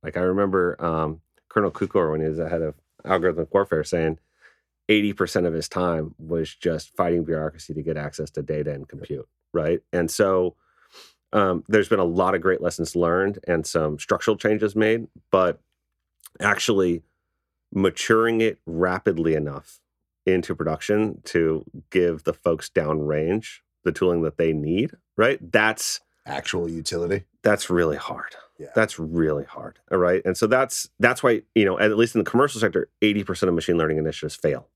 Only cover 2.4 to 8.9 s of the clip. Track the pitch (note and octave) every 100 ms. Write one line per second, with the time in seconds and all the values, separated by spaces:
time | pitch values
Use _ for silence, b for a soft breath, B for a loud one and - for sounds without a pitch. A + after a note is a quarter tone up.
2.4 | D#2+ E2 D#2+ D2+ _ _ - F#2 F2 E2
3.4 | D#2+ G2 G2+ D#2+ D2+ F2 D#2+ D#2+ b b
4.4 | b b b _ _ G#2+ G#2 G2+ F2+ -
5.4 | F2 E2 D#2+ - F2+ E2 D#2 - D#2 E2+
6.4 | D#2+ - F2+ D#2+ - - F2+ E2+ D#2+ D#2+
7.4 | D#2 D#2 - D#2 D2+ D2+ D2 - D2+ -
8.4 | D2 D#2 D2+ C#2+ C#2